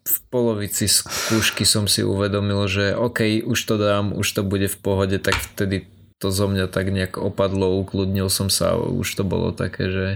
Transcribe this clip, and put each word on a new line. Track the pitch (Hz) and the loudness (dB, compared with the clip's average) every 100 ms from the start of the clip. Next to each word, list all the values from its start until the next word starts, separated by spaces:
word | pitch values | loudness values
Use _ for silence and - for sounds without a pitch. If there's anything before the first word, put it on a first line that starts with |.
v | - - - | -6 -6 -2
polovici | 123 117 104 101 - | 0 2 0 -2 -2
skúšky | 101 - - - - 110 107 - | 2 0 0 -4 0 2 2 2
som | 104 110 101 | 2 2 2
si | - | 2
uvedomil, | 104 98 101 101 101 101 101 | 2 0 2 0 0 0 0
že | 98 101 | 2 0
OK, | - 117 117 107 110 | 2 0 0 2 0
už | 131 117 | 0 -2
to | - 110 | 0 2
dám, | 104 101 101 | 2 2 0
už | 92 104 | -2 -2
to | - | 0
bude | 98 98 98 | 0 0 0
v | - | -2
pohode, | 98 98 98 95 | 0 2 2 0
tak | - 95 - | 0 -2 -2
vtedy | - 98 95 - - - - | -4 -2 -2 -6 -20 -20 -6
to | 98 | -4
zo | 95 101 | 0 0
mňa | 98 92 | 0 0
tak | 95 95 | -2 -2
nejak | 98 92 - | -2 -2 -4
opadlo, | 95 98 98 98 92 95 | -4 0 0 2 2 0
ukludnil | 95 98 95 98 95 | 0 -2 0 0 0
som | - 98 | 0 0
sa | - 87 | 0 2
a | 87 | 0
už | 80 92 95 | 0 -2 -2
to | - | -2
bolo | 98 87 87 | -2 0 -2
také, | 90 92 - 95 | -2 -4 -2 -2
že, | 95 95 | -2 -2